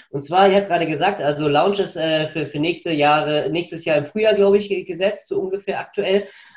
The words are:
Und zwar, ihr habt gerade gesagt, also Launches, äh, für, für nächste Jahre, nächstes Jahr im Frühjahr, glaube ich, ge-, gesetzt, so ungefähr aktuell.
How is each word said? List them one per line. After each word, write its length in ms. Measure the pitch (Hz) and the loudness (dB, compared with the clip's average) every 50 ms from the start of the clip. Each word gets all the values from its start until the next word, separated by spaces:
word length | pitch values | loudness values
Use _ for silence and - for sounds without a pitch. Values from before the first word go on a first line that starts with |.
| - _ | -14 _
Und 120 | - 139 139 | -10 -10 -6
zwar, 260 | 143 170 185 196 196 | 0 2 4 6 6
ihr 80 | 190 | 6
habt 120 | 202 196 - | 4 2 2
gerade 180 | 170 170 165 | 0 0 0
gesagt, 340 | 151 160 143 165 196 196 - | -2 -2 0 -2 -2 -2 -2
also 260 | 143 147 147 147 151 | -2 -2 -2 0 0
Launches, 480 | 147 143 147 160 202 202 196 185 - - | 2 2 2 2 2 2 0 -2 -4 -4
äh, 320 | 175 160 160 160 156 151 | -4 -2 0 0 0 -2
für, 200 | 147 - 165 147 | -4 -4 -6 -8
für 120 | 139 - 147 | -6 -4 -4
nächste 340 | 151 170 175 - - 175 160 | -2 -2 -4 -4 -4 -4 0
Jahre, 580 | 147 147 147 151 156 143 147 151 151 131 147 | 2 4 4 4 4 2 0 0 0 0 -2
nächstes 340 | 156 175 170 - 170 165 - | -2 -4 -4 -6 -10 -8 -2
Jahr 140 | - 208 202 | 0 0 0
im 60 | - | 0
Frühjahr, 300 | - - 214 214 220 208 | -2 -2 0 2 2 4
glaube 240 | 196 202 196 196 208 | 4 4 4 4 4
ich, 100 | 202 202 | 2 0
ge-, 160 | 196 180 190 | -4 -6 -6
gesetzt, 440 | - 170 165 190 214 214 - - _ | -6 -6 -2 -2 -2 -2 -4 -8 _
so 120 | 196 - | -6 -4
ungefähr 380 | 190 185 185 196 - - 180 - | -4 -4 -6 -6 -6 -6 -6 -6
aktuell. 460 | - - - 208 - 175 190 202 196 - - - - - - | -8 -8 -6 -4 -2 0 0 0 0 -4 -8 -20 -20 -20 -20